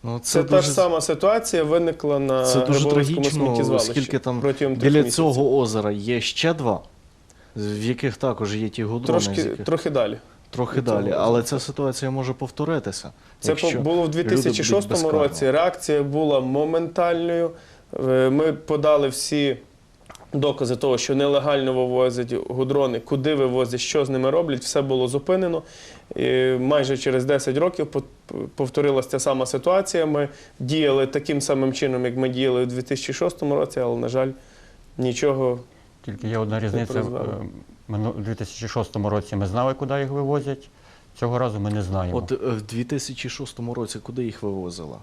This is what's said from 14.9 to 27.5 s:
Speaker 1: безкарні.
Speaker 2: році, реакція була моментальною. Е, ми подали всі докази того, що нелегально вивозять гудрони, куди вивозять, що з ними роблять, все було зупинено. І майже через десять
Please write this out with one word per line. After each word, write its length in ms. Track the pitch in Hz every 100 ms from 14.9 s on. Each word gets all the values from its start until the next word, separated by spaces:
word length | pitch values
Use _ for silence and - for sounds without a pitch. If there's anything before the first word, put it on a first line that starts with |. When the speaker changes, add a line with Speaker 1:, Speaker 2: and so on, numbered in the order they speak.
| 175
Speaker 1:
безкарні. 160 | 160 156
Speaker 2:
році, 320 | 143 - 135
реакція 520 | 147 175 - - 147
була 360 | 143 147 156 139
моментальною. 1120 | 127 139 151 165 170 170 175 170 170 170 165 165 - - _ - 131
Е, 200 | 131 131
ми 240 | 139 160
подали 540 | 147 - 151 151 147 139
всі 500 | 131 - 147 143 123 - _ _ _ - - -
докази 420 | 143 143 139 120 120
того, 220 | 143 123
що 180 | - 139
нелегально 580 | 143 139 143 143 131
вивозять 600 | 127 127 127 127 120 120 120 -
гудрони, 500 | 123 131 139 135 117
куди 360 | - 139 139 147
вивозять, 440 | 131 123 120 120
що 260 | - 156 139
з 40 |
ними 200 | 131 131
роблять, 320 | 160 170 127
все 200 | - 147
було 260 | 139 131 127
зупинено. 560 | 139 - 185 180 160 - - - - - -
І 360 | 127 127 131 127
майже 380 | 131 147 131 131
через 280 | 139 127 131
десять 320 | 139 135